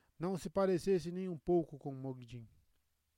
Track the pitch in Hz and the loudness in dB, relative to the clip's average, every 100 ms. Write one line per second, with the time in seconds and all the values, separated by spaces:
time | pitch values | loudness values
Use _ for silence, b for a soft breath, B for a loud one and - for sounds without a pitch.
0 | _ - 170 196 185 196 190 180 190 185 | _ -6 -2 -2 -2 2 4 4 2 2
1 | 165 180 185 160 - 175 165 135 147 131 | 0 -4 -4 -4 2 4 2 -4 -10 -8
2 | 135 127 120 120 110 _ _ _ _ _ | -8 -8 -12 -14 -16 _ _ _ _ _
3 | _ | _